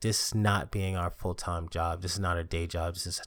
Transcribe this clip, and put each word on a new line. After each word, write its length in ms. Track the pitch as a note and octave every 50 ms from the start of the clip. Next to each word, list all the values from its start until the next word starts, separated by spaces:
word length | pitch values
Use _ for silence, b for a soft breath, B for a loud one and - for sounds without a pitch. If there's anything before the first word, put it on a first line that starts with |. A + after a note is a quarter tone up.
this 320 | - A2 A2 - - - -
not 380 | A2 G#2 G#2 G2+ G2+ C2+ -
being 240 | - G2+ F#2+ F#2+ F#2
our 160 | F2+ F2 F2
full-time 580 | - - - F2+ F2 - - - F2 E2+ F2 F2+
job. 320 | - E2+ E2+ E2+ E2+ E2+
This 120 | F#2 F#2 -
is 60 | G2+
not 180 | F#2+ F2+ F2 E2+
our 60 | E2
day 220 | E2 - E2 E2+
job. 300 | E2+ - E2+ E2 E2+ E2
This 100 | - -
is 160 | E2+ E2+ - -